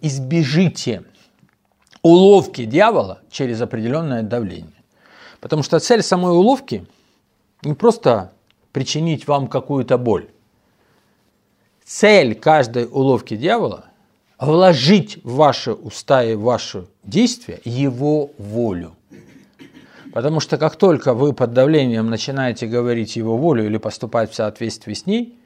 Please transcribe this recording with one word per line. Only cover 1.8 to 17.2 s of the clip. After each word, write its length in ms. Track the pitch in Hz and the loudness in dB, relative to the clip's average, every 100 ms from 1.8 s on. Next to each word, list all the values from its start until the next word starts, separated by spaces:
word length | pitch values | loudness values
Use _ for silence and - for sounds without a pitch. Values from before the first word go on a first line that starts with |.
| _ _ | _ _
уловки 640 | 165 175 196 196 - - 113 | 6 8 8 6 4 -6 -4
дьявола 560 | 147 214 180 95 90 _ | 2 2 2 -2 -8 _
через 300 | - 131 113 | -8 -6 -4
определенное 600 | 120 117 113 151 160 120 | -6 -6 -4 -4 -4 -6
давление. 600 | 107 120 104 85 82 _ _ _ _ _ - - | -4 -6 -6 -10 -16 _ _ _ _ _ -20 -20
Потому 240 | - 156 | -6 -6
что 160 | 135 160 | 0 -2
цель 220 | - 233 | 2 0
самой 300 | - 180 180 | 2 0 2
уловки 540 | 175 208 269 - 214 - _ _ _ _ _ _ _ | 4 4 2 -2 -10 -10 _ _ _ _ _ _ _
не 100 | 147 | -8
просто 580 | 147 233 220 143 110 92 _ _ _ _ | 0 2 2 2 0 -2 _ _ _ _
причинить 540 | - 131 151 165 147 - | -8 -6 -4 -2 -4 -2
вам 200 | 143 131 | -2 -2
какую-то 500 | 135 - 139 113 123 | -6 -4 -6 0 0
боль. 300 | 123 92 - _ _ _ _ _ _ _ _ _ _ _ _ _ _ _ _ | 0 -2 -4 _ _ _ _ _ _ _ _ _ _ _ _ _ _ _ _
Цель 500 | - 208 202 131 110 | 0 4 6 4 0
каждой 500 | 151 156 117 120 113 | 2 2 2 -2 -4
уловки 520 | 135 135 123 - 107 | -2 0 0 -2 -6
дьявола — 480 | 160 233 143 85 - _ _ _ _ _ | -2 -2 -4 -8 -16 _ _ _ _ _
вложить 840 | 139 165 185 143 135 202 120 - | 0 4 6 4 4 4 2 -10
в 120 | 123 127 | -8 2
ваши 360 | 147 123 123 | 2 2 -4
уста 500 | - 127 - - 135 | -8 -10 -14 0 0
и 120 | 117 110 | 2 -2
в 60 | |
ваши 440 | 113 117 - 101 87 _ | -2 -2 -4 -14 -16 _
действия 560 | - 135 | -6 0